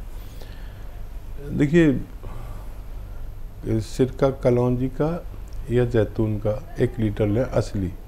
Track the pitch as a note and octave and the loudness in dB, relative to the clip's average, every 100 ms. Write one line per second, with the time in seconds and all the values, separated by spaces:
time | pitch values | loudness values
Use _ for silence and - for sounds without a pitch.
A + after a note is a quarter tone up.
0 | - - - - - - - - - - | -8 -10 -10 -12 -12 -12 -12 -10 -10 -10
1 | - - - - C#3+ B2+ C#3+ E3+ D#3+ B2 | -10 -10 -8 -8 -4 2 4 8 6 4
2 | - - - - - - - - - - | -2 -8 -8 -8 -8 -8 -10 -10 -10 -10
3 | - - - - - - - A2 G#2 - | -10 -8 -8 -8 -10 -6 -2 0 0 2
4 | B2+ - C#3 B2+ B2+ B2 B2 B2 B2+ - | 2 4 2 4 4 4 4 2 0 0
5 | D3 E3+ - - - - - A#2+ A#2+ A#2 | 0 0 -6 -10 -8 -8 0 2 4 4
6 | G#2 - A2 G#2+ G#2 G#2 - - B2 - | 4 2 0 2 0 -2 -4 0 0 2
7 | A2 G2+ G#2+ G#2 B2+ B2 - G#2 F#2 - | 0 2 2 2 2 0 0 0 -2 -4